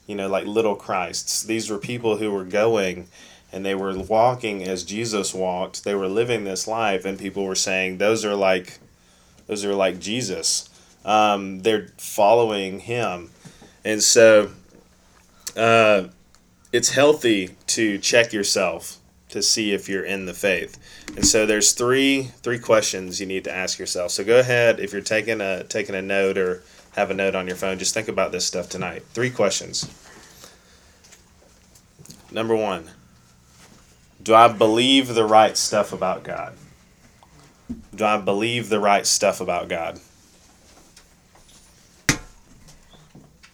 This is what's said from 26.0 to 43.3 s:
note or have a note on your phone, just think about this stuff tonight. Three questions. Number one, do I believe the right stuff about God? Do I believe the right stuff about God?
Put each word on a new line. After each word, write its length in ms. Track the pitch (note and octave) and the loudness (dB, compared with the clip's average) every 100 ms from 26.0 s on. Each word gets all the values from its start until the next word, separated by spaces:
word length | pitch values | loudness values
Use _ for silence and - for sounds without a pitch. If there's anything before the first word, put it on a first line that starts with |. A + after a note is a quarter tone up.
note 340 | F#2+ G2 G2 G2 | -4 0 0 0
or 260 | F#2 F2+ - - - | -2 -4 -10 -20 -10
have 180 | - G2 | -4 -2
a 40 | |
note 200 | F#2+ G2 | 0 -2
on 120 | F#2+ F#2 | -2 -4
your 100 | F2+ | -6
phone, 220 | F#2+ F#2+ | -6 -4
just 160 | F#2 | -4
think 140 | - G#2+ | -4 -4
about 220 | G2 F#2 | -2 -2
this 140 | F2+ F2+ | -2 -6
stuff 220 | F2+ F2 | -6 -8
tonight. 340 | F#2 F#2 E2+ - | -8 -8 -10 -12
Three 160 | - B2+ | -6 -4
questions. 600 | B2 G2+ - F2+ F2+ - - - - - - - - _ _ _ _ - - _ _ _ _ _ _ _ _ - - - | 0 -2 -2 -8 -10 -10 -14 -20 -20 -20 -20 -20 -20 _ _ _ _ -20 -20 _ _ _ _ _ _ _ _ -20 -20 -14
Number 240 | - A2+ | -8 -2
one, 360 | A2+ G#2+ F2+ - - _ _ _ _ _ _ - - _ _ _ _ | 0 0 -4 -8 -20 _ _ _ _ _ _ -20 -20 _ _ _ _
do 120 | - | 4
I 140 | A2 A#2 | 8 8
believe 640 | G#2+ A2+ A2+ B2+ C3+ B2+ | 6 2 4 4 2 2
the 100 | A2+ | 0
right 320 | A2 A2 G#2+ - | 4 6 6 4
stuff 380 | - G#2+ G2+ | -2 0 -2
about 300 | F#2 F#2 F#2 | -2 -4 -4
God? 300 | - E2+ E2 - - - _ _ _ _ _ _ - _ - - - | -8 -10 -10 -14 -20 -20 _ _ _ _ _ _ -20 _ -16 -16 -14
Do 100 | G2 | -2
I 140 | G#2+ G#2+ | 0 0
believe 500 | F#2+ G2+ A#2 A#2+ G#2 | 0 0 0 -2 0
the 120 | G#2+ | 2
right 260 | G2+ G2+ - | 4 4 4
stuff 340 | - G2+ F2+ | 2 2 0
about 280 | F#2 F2 E2+ | -2 -4 -4
God? 300 | F2 E2 E2 - _ _ _ _ _ _ - _ - _ _ _ _ _ - _ _ _ _ - - - - _ - - - _ - _ - - | -6 -6 -10 -18 _ _ _ _ _ _ -20 _ -20 _ _ _ _ _ -20 _ _ _ _ -6 -6 -6 -20 _ -20 -20 -20 _ -20 _ -20 -20